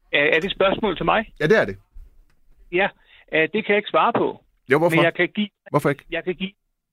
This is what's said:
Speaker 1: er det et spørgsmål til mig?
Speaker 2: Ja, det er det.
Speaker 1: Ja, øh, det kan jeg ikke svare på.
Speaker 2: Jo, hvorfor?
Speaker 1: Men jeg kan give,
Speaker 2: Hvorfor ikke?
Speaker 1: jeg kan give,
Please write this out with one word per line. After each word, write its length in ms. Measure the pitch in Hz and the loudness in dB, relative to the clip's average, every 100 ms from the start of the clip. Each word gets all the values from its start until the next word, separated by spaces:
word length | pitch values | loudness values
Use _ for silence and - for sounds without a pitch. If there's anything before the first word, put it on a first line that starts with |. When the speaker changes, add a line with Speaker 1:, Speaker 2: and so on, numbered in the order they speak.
| _ | _
Speaker 1:
er 280 | 147 151 160 | 0 2 0
det 60 | 180 | -2
et 60 | |
spørgsmål 460 | - 190 - 208 156 | -2 -2 0 -2 -2
til 80 | 170 | -2
mig? 200 | 196 220 - | -2 -4 -2
Speaker 2:
Ja, 80 | 156 | 2
det 100 | 214 | 2
er 80 | 101 | 0
det. 120 | 101 _ - - - _ _ _ - - | -6 _ -20 -20 -20 _ _ _ -20 -6
Speaker 1:
Ja, 160 | 175 196 - _ - _ | -2 -2 -4 _ -20 _
øh, 80 | 156 156 | -2 -2
det 120 | 214 208 | -2 0
kan 40 | |
jeg 40 | 208 | -2
ikke 120 | 208 | 0
svare 240 | 214 214 214 | 0 2 0
på. 260 | 135 - _ _ - | -4 -6 _ _ 0
Speaker 2:
Jo, 60 | 147 | 2
hvorfor? 180 | 170 165 | 4 4
Speaker 1:
Men 80 | 165 | 2
jeg 80 | |
kan 160 | - 170 - | 0 -2 -2
give, 140 | 208 _ - | -6 _ -4
Speaker 2:
Hvorfor 200 | 147 147 | -2 0
ikke? 160 | 143 - | -2 -6
Speaker 1:
jeg 120 | 165 | -8
kan 120 | 185 - | -6 -6
give, 160 | 190 - _ _ _ | -8 -10 _ _ _